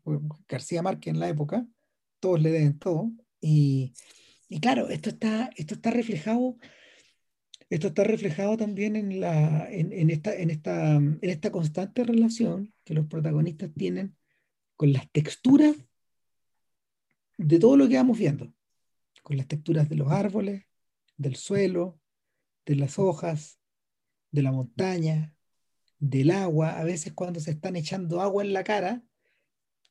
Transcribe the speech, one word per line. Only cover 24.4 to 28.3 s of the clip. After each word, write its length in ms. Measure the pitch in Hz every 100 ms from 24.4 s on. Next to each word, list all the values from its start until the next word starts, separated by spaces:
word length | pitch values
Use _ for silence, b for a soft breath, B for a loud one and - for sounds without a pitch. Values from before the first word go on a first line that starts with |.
la 80 | 135
montaña, 840 | 131 127 - 185 180 160 156 156 _ _ _ _ _ _ -
del 320 | 143 135 139
agua. 500 | 190 190 156 156 -
A 40 |
veces 300 | 165 175 -
cuando 260 | - 180 170
se 100 | 156
están 240 | 151 185 180
echando 460 | 156 190 175 170
agua 220 | 202